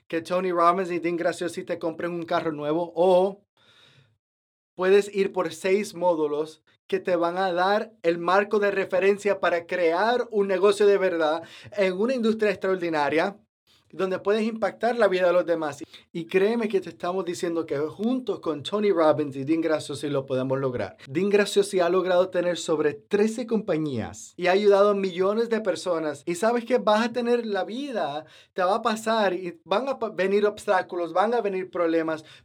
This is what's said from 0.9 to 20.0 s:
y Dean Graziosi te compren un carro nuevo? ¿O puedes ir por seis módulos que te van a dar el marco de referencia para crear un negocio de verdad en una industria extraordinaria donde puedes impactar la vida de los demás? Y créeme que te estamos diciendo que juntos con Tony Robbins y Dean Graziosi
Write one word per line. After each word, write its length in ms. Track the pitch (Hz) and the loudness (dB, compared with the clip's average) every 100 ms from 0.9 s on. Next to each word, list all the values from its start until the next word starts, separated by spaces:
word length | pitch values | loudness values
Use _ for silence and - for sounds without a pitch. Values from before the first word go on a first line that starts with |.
y 80 | 175 | -2
Dean 200 | 170 170 | -2 0
Graziosi 440 | 170 165 175 185 | -2 -2 -6 -8
te 160 | - 170 | -8 -6
compren 340 | 165 160 170 | -6 -6 -6
un 100 | 175 | -6
carro 300 | 170 170 165 | -2 -2 -2
nuevo? 380 | 147 147 160 170 | -4 -2 -2 -2
¿O 480 | 160 185 180 196 196 _ _ _ _ _ _ _ _ _ _ _ _ _ - | 2 4 6 4 -2 _ _ _ _ _ _ _ _ _ _ _ _ _ -2
puedes 360 | 185 202 202 | 4 4 4
ir 180 | 196 196 | -2 -2
por 200 | 185 170 | -2 -4
seis 400 | - 190 202 202 | -2 0 0 0
módulos 680 | 170 180 160 147 147 156 - _ _ - | 0 0 2 0 -2 -6 -10 _ _ -6
que 140 | 190 | -4
te 160 | 185 175 | 0 0
van 220 | 170 180 | 0 0
a 120 | 190 | -2
dar 420 | 175 190 208 214 _ | 0 2 0 -2 _
el 160 | 170 175 | -2 0
marco 400 | 170 196 208 214 | 2 2 2 2
de 120 | 202 | 0
referencia 720 | 196 185 185 196 196 202 190 | 0 0 2 2 2 0 0
para 260 | 175 170 170 | 0 -2 -2
crear 640 | 180 165 170 220 240 - | 0 0 2 0 0 -2
un 160 | 214 196 | -2 0
negocio 400 | 185 202 202 208 | 4 4 4 4
de 120 | 196 | 4
verdad 440 | 185 165 156 165 165 - - | 2 2 0 -2 -6 -20 -8
en 220 | 202 190 | 0 0
una 200 | 185 233 | 0 -2
industria 360 | 254 220 220 214 | 0 0 2 0
extraordinaria 880 | - 190 185 170 156 143 151 190 - _ _ _ _ _ | 0 -2 -2 0 0 0 0 -2 -4 _ _ _ _ _
donde 260 | 160 185 180 | -6 -4 -2
puedes 240 | 196 214 | 0 0
impactar 540 | 220 220 196 - 226 240 | 0 -2 -6 -2 -2 2
la 120 | 196 | 2
vida 200 | 185 180 | 4 4
de 40 | |
los 140 | 180 160 | 4 2
demás? 360 | 165 151 139 - - _ | -2 -4 -8 -16 -20 _
Y 140 | 175 165 | -10 -2
créeme 420 | 185 202 233 214 | 2 2 0 0
que 120 | 190 | -2
te 100 | 175 | -4
estamos 340 | - 175 190 | -8 -6 -4
diciendo 420 | 175 170 175 165 160 | -4 -4 -4 -4 -4
que 120 | 143 | -4
juntos 640 | 151 147 220 262 254 180 | -4 -4 -2 -2 -4 -6
con 220 | 175 147 | -4 -6
Tony 280 | 135 208 208 | -4 -2 2
Robbins 460 | 170 156 139 143 135 | 4 4 4 0 -4
y 80 | |
Dean 160 | 135 165 | -2 0
Graziosi 480 | 160 151 - 139 | 0 -2 -4 -8